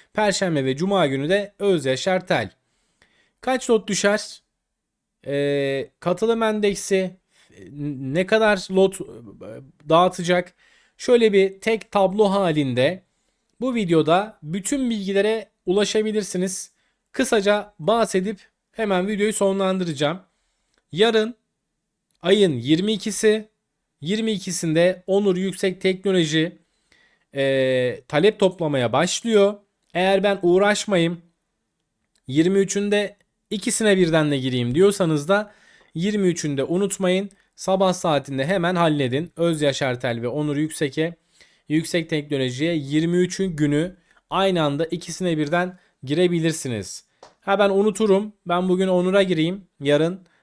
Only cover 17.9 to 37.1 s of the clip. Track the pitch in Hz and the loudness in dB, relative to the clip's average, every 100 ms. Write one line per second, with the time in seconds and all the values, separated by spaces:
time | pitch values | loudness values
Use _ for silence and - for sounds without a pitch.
17.9 | 226 220 190 185 208 _ _ _ - 220 | 0 2 0 -4 -8 _ _ _ -6 -2
18.9 | 185 190 208 208 214 202 196 190 190 180 | 0 -2 0 -2 0 0 0 0 0 -4
19.9 | 139 147 180 - _ _ _ _ _ _ | -2 -2 -2 -10 _ _ _ _ _ _
20.9 | 151 220 220 220 247 _ _ _ _ _ | 0 2 2 -2 -6 _ _ _ _ _
21.9 | _ _ _ 175 208 196 127 120 160 202 | _ _ _ 2 4 4 2 0 0 2
22.9 | 220 226 196 220 214 214 _ _ _ _ | -4 -4 -2 0 0 -4 _ _ _ _
23.9 | _ 147 214 220 208 - 170 170 160 175 | _ -4 -2 -2 -4 -6 -6 -2 2 2
24.9 | 185 - 196 208 180 190 185 190 185 190 | 0 -2 0 2 0 -2 -2 -4 -2 -2
25.9 | 185 196 185 160 160 165 - _ _ _ | -2 0 0 2 0 -2 -4 _ _ _
26.9 | _ _ _ _ 139 139 135 131 127 127 | _ _ _ _ -2 0 2 2 2 0
27.9 | 113 - 151 190 214 190 185 160 143 120 | -4 -2 2 2 4 0 0 -2 0 0
28.9 | 127 175 - 233 214 196 208 _ _ _ | 2 0 -2 0 4 4 0 _ _ _
29.9 | 170 185 196 202 196 175 180 202 208 - | -2 2 2 2 0 2 4 4 0 0
30.9 | 190 165 175 - _ _ _ _ _ _ | 0 0 -2 -12 _ _ _ _ _ _
31.9 | _ _ _ - 135 170 196 196 202 202 | _ _ _ -4 0 2 2 0 -2 0
32.9 | 208 202 - _ _ _ 208 247 - 220 | 0 -2 -8 _ _ _ -6 -4 0 2
33.9 | 190 175 160 151 139 131 123 120 131 196 | 4 4 4 2 0 -2 -2 0 4 2
34.9 | 196 175 151 147 202 214 _ _ _ _ | 4 0 0 0 0 -2 _ _ _ _
35.9 | 160 185 214 190 165 151 139 135 170 196 | -6 -2 0 0 0 -4 -4 -2 -2 -2
36.9 | - 185 | -2 0